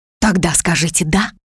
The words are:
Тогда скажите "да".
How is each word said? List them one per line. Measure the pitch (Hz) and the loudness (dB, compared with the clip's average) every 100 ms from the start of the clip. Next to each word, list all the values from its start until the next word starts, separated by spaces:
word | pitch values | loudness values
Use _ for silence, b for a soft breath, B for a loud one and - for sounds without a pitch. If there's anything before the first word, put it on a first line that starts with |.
| _ - | _ -2
Тогда | 214 185 170 | 0 2 0
скажите | 147 185 151 165 - 156 | 0 0 0 0 -2 0
"да". | 190 220 - | 0 -2 -6